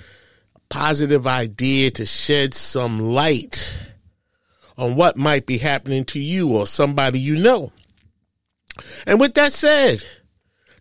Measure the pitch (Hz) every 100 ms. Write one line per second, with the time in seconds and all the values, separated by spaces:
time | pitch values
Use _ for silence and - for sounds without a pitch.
0 | - - _ _ _ _ - 147 151 147
1 | 143 147 127 127 113 104 131 135 131 127
2 | 107 - - 147 139 - - 131 120 110
3 | 113 127 160 131 - - - - - -
4 | _ _ _ _ _ _ _ - 123 131
5 | 175 - 151 139 127 123 147 139 135 135
6 | 127 143 147 185 165 110 101 - 143 143
7 | 135 131 139 156 220 233 - - _ _
8 | _ _ _ _ _ _ - - - -
9 | - 214 277 294 294 - 302 294 247 110
10 | - - _ _ _ _ _ _